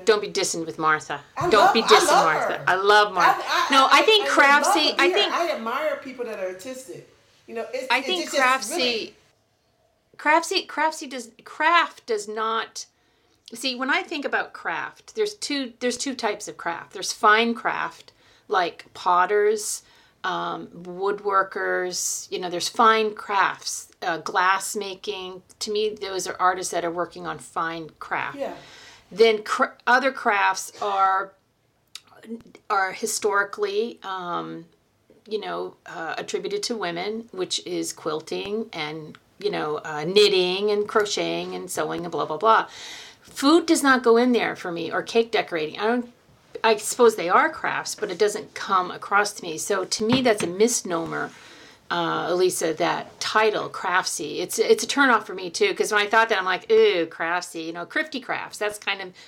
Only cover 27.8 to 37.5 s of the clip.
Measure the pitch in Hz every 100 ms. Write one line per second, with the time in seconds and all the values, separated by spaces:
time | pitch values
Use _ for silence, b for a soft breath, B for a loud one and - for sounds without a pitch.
27.8 | 160 - - 160 123 277 233 - B B
28.8 | B B B 185 226 214 - - - -
29.8 | - 254 262 269 240 202 190 185 - -
30.8 | 208 196 190 190 196 _ _ _ _ _
31.8 | _ - _ - 220 233 - - - 208
32.8 | 190 185 220 - 214 196 202 - 202 202
33.8 | 233 - 196 185 175 170 160 165 165 _
34.8 | _ _ _ _ - 208 185 175 185 -
35.8 | - 175 160 - 175 196 185 202 - 226
36.8 | 180 170 196 220 226 185 175